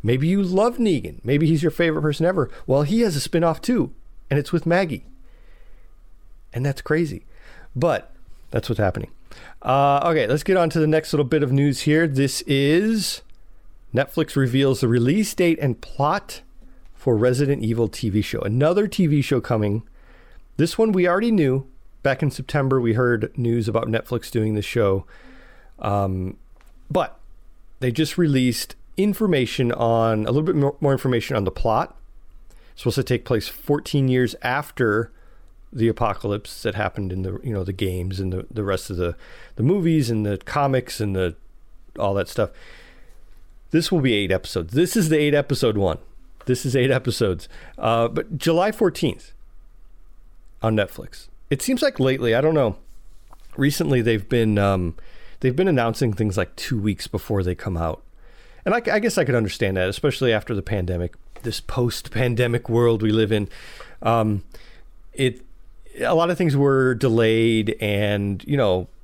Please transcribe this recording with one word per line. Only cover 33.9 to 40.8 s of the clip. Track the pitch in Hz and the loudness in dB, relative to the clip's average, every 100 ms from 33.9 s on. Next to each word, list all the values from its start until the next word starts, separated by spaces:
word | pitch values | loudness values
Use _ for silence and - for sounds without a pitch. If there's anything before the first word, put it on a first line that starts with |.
| 143 131 | 0 2
years | 127 123 - | 2 2 -2
after | 127 135 143 - 117 107 113 - - - - - - | -4 -4 -6 0 2 2 -2 -10 -20 -20 -20 -20 -14
the | 127 113 | -2 0
apocalypse | 110 113 98 104 104 - - | 2 -2 -2 -4 -6 -8 -6
that | 110 104 | -6 -2
happened | 104 - 95 | -4 -4 -6
in | 92 | -6
the, | 95 95 | -6 -6
you | 131 | -6
know, | 104 | -4
the | 92 | -4
games | 92 98 90 90 95 | -4 -4 -4 -6 -4
and | 92 | -4
the, | 92 - | -6 -6
the | 107 | -6
rest | 101 92 - | -2 -4 -4
of | 90 | -4
the, | 87 85 - - - - | -4 -4 -14 -20 -16 -2
the | |
movies | 120 202 170 156 120 | 2 2 2 2 2
and | 110 104 | 0 -2
the | 98 | -4
comics | - 147 139 131 | -4 0 2 0